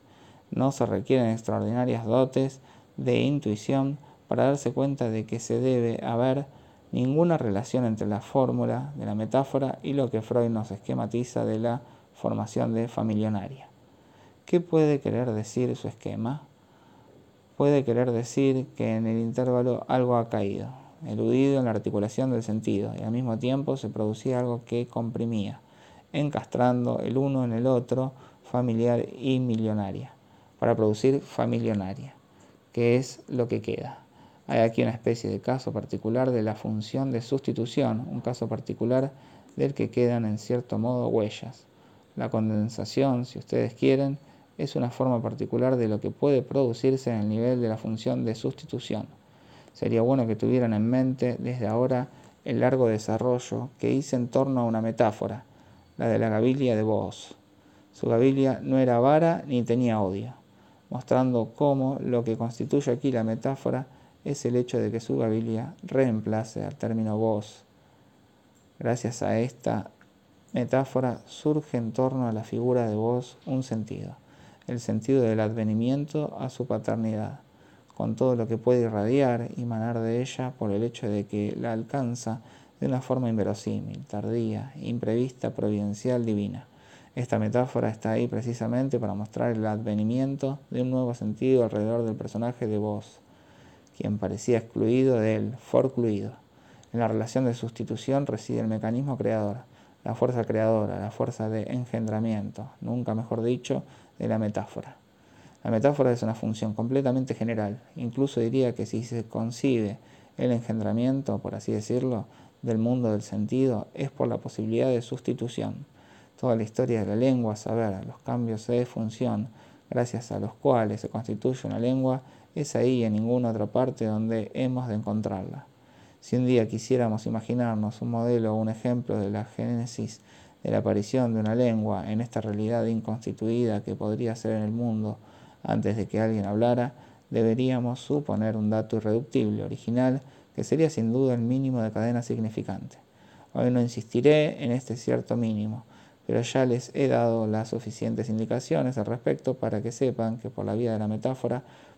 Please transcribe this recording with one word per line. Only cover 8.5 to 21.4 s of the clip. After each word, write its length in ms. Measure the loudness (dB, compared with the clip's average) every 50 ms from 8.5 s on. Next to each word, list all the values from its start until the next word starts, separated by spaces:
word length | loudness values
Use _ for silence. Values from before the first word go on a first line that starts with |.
| 2 0 0 0 0 -2 -4 -6 -8
de 100 | -8 -6
la 80 | -4 -4
metáfora 640 | -2 -2 0 2 2 2 2 0 0 0 0 -4 -4 -4
y 100 | -2 0
lo 180 | 0 0 0
que 120 | 0 -2 -2
Freud 260 | 0 2 2 2 2
nos 240 | 0 -2 -2 -4 -8
esquematiza 720 | -10 -6 -4 -4 -2 -2 -2 -2 -2 -4 -2 -2 -2 -2
de 160 | 0 0 0
la 220 | 0 0 -2 -2 -6 -12 -20 -20 -20 _ _
formación 600 | -4 -4 -2 -2 -2 -4 -4 -2 -2 0 0 0
de 140 | 0 -2 -2
familionaria. 800 | -2 -2 -2 0 0 0 0 0 -2 -4 -6 -8 -12 -14 -18 -20 _ _ _ -20 _ -20 -20 -20 -20 -20 -20 -20 -20 -20 -6
¿Qué 160 | 0 0 0
puede 400 | 0 2 2 4 4 6 4 2
querer 300 | 0 0 0 0 0 0 0
decir 440 | -2 -2 -4 -2 0 0 0 -2
su 100 | -4 -6
esquema? 560 | -10 -10 -10 -10 -8 -6 -4 -4 -4 -4 -6 -10 -16 _ _ _ _ -20 -20 -20 -20 -20 -20 -20 -20 -20 -20 -20 -20 -20 _ _ _ _
Puede 280 | 2 4 4 4 4 4
querer 260 | 2 2 2 2 2
decir 560 | 2 0 -2 -2 0 2 4 4 4 2 0 -4 -6
que 200 | -4 -2 0 0
en 100 | 0 0
el 120 | 0 0 0
intervalo 680 | 0 -2 -2 0 0 2 2 2 2 2 0 0 -2 0
algo 280 | 2 2 4 4 4
ha 120 | 2 2 0
caído, 400 | -2 -2 -2 -2 -2 -4 -6 -8 -10 -14 -18 -20 -20 -14 -10
eludido 520 | -6 -4 0 2 2 4 4